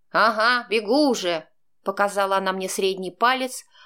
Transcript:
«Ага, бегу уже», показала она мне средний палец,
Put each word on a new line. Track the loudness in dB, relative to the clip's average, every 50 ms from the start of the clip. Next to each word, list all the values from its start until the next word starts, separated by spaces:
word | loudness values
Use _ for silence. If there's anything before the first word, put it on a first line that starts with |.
| _ _
«Ага, | 0 2 2 2 2 2 2 2 2 0 -2 -2
бегу | -2 -2 0 2 2 4 4 4
уже», | 2 0 0 -2 -2 -2 -4 -10 _ _ _ _ _ _ -8 -6
показала | -2 0 0 0 0 0 0 0 0
она | 0 0 -2 -2
мне | -4 -4 -6
средний | -4 -2 -2 -2 -2 -2 -6 -10
палец, | -4 0 2 2 2 2 -2 -6 -8 -10 -16 _ _ _ -20